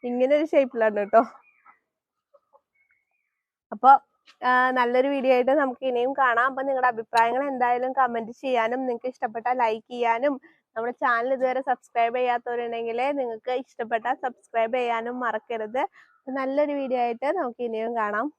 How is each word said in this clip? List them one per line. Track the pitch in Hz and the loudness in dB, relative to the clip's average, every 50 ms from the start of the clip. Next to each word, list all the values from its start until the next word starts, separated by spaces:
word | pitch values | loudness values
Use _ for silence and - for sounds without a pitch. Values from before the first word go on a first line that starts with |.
| - | -6
ഇങ്ങനെ | 247 240 247 254 262 294 | -4 0 0 2 4 4
ഒരു | 302 311 311 - | 2 2 2 2
ഷേപ്പിലാണ് | 302 277 254 - 233 220 220 208 208 208 | 2 2 2 0 0 0 0 0 0 -4
ട്ടോ. | 196 - 226 240 226 - - _ _ _ _ _ - - _ _ _ _ _ _ _ _ _ _ _ _ _ _ _ _ - _ _ _ _ _ _ _ _ _ _ _ _ _ _ _ _ _ _ _ _ _ _ - | 4 4 4 4 4 -6 -20 _ _ _ _ _ -20 -20 _ _ _ _ _ _ _ _ _ _ _ _ _ _ _ _ -20 _ _ _ _ _ _ _ _ _ _ _ _ _ _ _ _ _ _ _ _ _ _ -12
അപ്പൊ, | 214 - 262 277 269 _ _ _ _ _ - - _ - | 2 8 8 8 8 _ _ _ _ _ -20 -18 _ 0
ആ, | 247 254 254 254 254 | 2 2 4 4 2
നല്ലൊരു | 254 254 247 240 240 254 254 277 | 2 2 0 2 4 2 2 2
വീഡിയോ | 285 277 240 262 262 | 2 0 2 4 4
ആയിട്ട് | 247 247 240 | 4 4 4
നമുക്ക് | 262 302 285 262 247 - 269 262 | 4 2 2 0 -2 -4 -4 -2
ഇനിയും | 247 240 240 262 277 | 0 0 0 -2 0
കാണാം. | 277 269 254 233 226 247 269 | 2 2 2 4 2 2 0
അപ്പൊ | 262 262 262 | 0 -2 -4
നിങ്ങളുടെ | 277 269 254 254 254 | -2 -2 2 2 0
അഭിപ്രായങ്ങൾ | 233 220 226 _ - 240 226 233 233 254 277 285 | 0 0 -8 _ 2 2 2 2 2 -2 -2 -2
എന്തായാലും | 269 254 247 240 247 247 247 262 262 | -2 0 0 0 2 0 0 -4 0
കമന്റ് | 269 262 240 233 233 226 214 233 | 0 0 0 0 -4 -6 -8 -12
ചെയ്യാനും | _ - 269 254 233 226 226 240 262 262 | _ -4 0 0 0 0 0 -2 -2 -2
നിങ്ങൾക്ക് | 254 240 233 - 254 254 | -4 -4 -4 -6 -8 -8
ഇഷ്ടപ്പെട്ട | _ - 240 220 233 226 240 254 | _ -8 -6 -6 -4 -2 -2 0
ലൈക്ക് | 254 247 226 220 226 - _ 247 | 0 0 0 0 -4 -8 _ -6
ചെയ്യാനും | 240 240 233 233 233 254 294 285 - _ - _ _ _ _ _ | -2 0 0 0 0 0 -4 -4 -6 _ -20 _ _ _ _ _
നമ്മുടെ | 226 226 240 240 | -6 -6 -6 -6
ചാനൽ | _ - 262 240 233 233 254 269 | _ 0 0 0 0 0 -2 -2
ഇതുവരെ | 254 254 254 254 262 | 0 0 0 0 -2
സബ്സ്ക്രൈബ് | 269 - 247 - _ - _ 240 233 233 233 254 | -2 -2 -4 -4 _ -6 _ 0 0 0 2 0
ചെയ്യാത്തവരുണ്ടെങ്കിൽ | 254 247 240 240 233 247 240 240 240 233 233 233 233 233 226 233 254 277 294 | 0 0 0 -2 -2 -4 -4 -4 -4 -4 -6 -6 -6 -4 -4 -2 -2 -2 -2
നിങ്ങൾക്ക് | 285 262 240 226 220 _ 247 254 | -2 -4 -4 -6 -8 _ -4 -4
ഇഷ്ടപ്പെട്ട | 254 262 _ _ - 240 226 240 226 220 240 262 - - | -4 -4 _ _ -10 -6 -4 -4 -4 -2 -2 -6 -4 -4
സബ്സ്ക്രൈബ് | 254 247 _ _ _ - 233 226 226 233 | -8 -8 _ _ _ -2 -2 -2 0 0
ചെയ്യാനും | 254 247 240 233 226 226 233 247 254 | -2 0 0 -2 -2 -4 -6 -6 -4
മറക്കരുത്. | 254 233 214 220 _ _ 240 226 220 214 220 262 302 403 _ - - _ _ _ _ - | -4 -4 -4 -4 _ _ -6 -6 -6 -4 -2 -4 -4 -4 _ -16 -20 _ _ _ _ -8
നല്ലൊരു | 262 269 262 262 269 285 294 294 285 | -6 -4 -4 -2 0 0 0 0 0
വീഡിയോ | 285 277 262 254 247 | -4 -4 -2 -2 -2
ആയിട്ട് | 240 240 233 233 - 277 320 | 0 -2 -2 -4 -4 -2 -2
നമുക്ക് | 392 320 247 226 _ 247 | -2 -4 -4 -6 _ -6
ഇനിയും | 240 226 220 220 226 240 | -6 -4 -4 -4 -4 -2
കാണാം. | 233 214 208 208 208 233 294 - | -2 -2 -2 -2 -2 -4 -4 -6